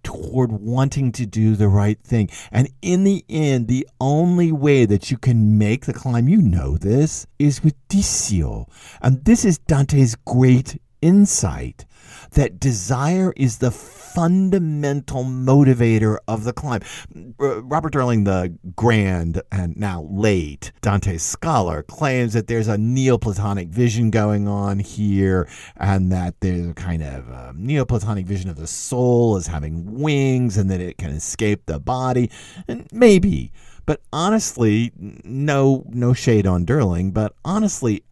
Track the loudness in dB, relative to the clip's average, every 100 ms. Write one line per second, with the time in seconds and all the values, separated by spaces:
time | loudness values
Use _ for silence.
0 | -12 -12 -6 -2 -2 -2 -4 0 0 0
1 | -4 -4 -6 0 2 4 4 4 2 -2
2 | -2 0 0 -6 -4 -2 -2 -4 0 2
3 | 2 0 -4 -2 0 0 0 -2 -2 _
4 | 0 2 2 2 2 2 4 4 4 2
5 | 0 -2 2 4 6 4 4 0 -4 -6
6 | -2 0 4 4 4 2 -2 -2 0 2
7 | 2 -2 -14 _ 0 2 0 -2 _ -2
8 | 0 -4 -2 -2 -2 -6 -12 -18 -20 -2
9 | 0 2 4 4 4 0 0 0 2 4
10 | 4 0 -2 4 6 4 2 -14 _ _
11 | 4 6 4 2 -4 -4 -10 -12 -20 _
12 | -20 -20 -2 0 0 0 -2 -2 -4 -2
13 | 0 0 0 0 -2 0 -4 -4 -16 -20
14 | -8 -2 2 2 2 0 -2 -2 -2 -4
15 | -6 -6 -6 -4 4 6 6 4 2 2
16 | 2 -2 -6 -6 -6 -8 -6 -6 -8 -18
17 | -18 -20 -20 -4 -4 -4 -4 -4 -2 0
18 | 2 2 2 0 -2 -8 -14 0 2 4
19 | 2 -2 -4 -6 -6 -6 -4 -6 -8 -8
20 | -8 -2 0 0 -4 -12 -18 _ -2 -2
21 | -2 -6 -8 -6 -2 0 0 -6 -10 -6
22 | -2 0 0 -2 -2 -2 0 0 0 0
23 | 2 2 0 -4 -4 -4 -6 0 0 2
24 | 0 2 2 0 -2 -2 -2 -4 -6 -4
25 | 0 2 2 0 -2 -10 -20 -4 0 0
26 | 0 -2 -4 -4 -4 -4 -6 -8 -6 -6
27 | -6 -12 -14 -18 -16 -10 -4 -2 0 -2
28 | -2 -6 -4 -6 -6 -10 -12 -12 -6 -2
29 | 2 4 2 0 -4 -8 -8 -8 -10 -6
30 | -2 0 0 0 0 0 -2 -2 -6 -10
31 | -8 -8 -10 -4 -2 -2 -4 -8 -6 -4
32 | -2 0 -2 -6 -20 -18 -12 -12 -12 4
33 | 6 8 6 4 -6 -14 -20 -10 -6 -6
34 | -6 -4 0 0 -2 0 0 2 -2 -8
35 | -18 -16 -12 -4 0 2 4 2 -2 -2
36 | 0 2 2 2 2 0 0 0 0 0
37 | -2 -2 -4 _ -4 -2 -2 -2 -4 -4
38 | _